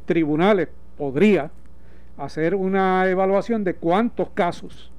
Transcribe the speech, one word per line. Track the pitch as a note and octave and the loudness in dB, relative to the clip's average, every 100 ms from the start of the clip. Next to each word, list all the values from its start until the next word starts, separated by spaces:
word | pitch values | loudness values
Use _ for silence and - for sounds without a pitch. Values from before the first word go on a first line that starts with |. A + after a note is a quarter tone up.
| - | -2
tribunales | E3+ D#3 D3+ F#3 G#3 D3+ - - - | 0 2 4 4 4 0 -6 -12 -8
podría | C#3+ C3 G#3 F3+ C#3+ - - - - - - - | -4 4 6 4 0 -8 -14 -14 -12 -12 -12 -10
hacer | C#3 - E3 G3 | -8 -2 0 0
una | F#3+ F#3+ F#3+ F#3 F#3 | 0 2 2 2 2
evaluación | F#3 F#3+ G3 F#3+ A3+ | 2 2 2 0 0
de | F#3+ | -2
cuántos | D#3+ E3 F3+ A#3 - F3 | -2 2 2 2 -2 -4
casos | - F3 E3 F#3+ - - | 0 -2 -2 -10 -14 -14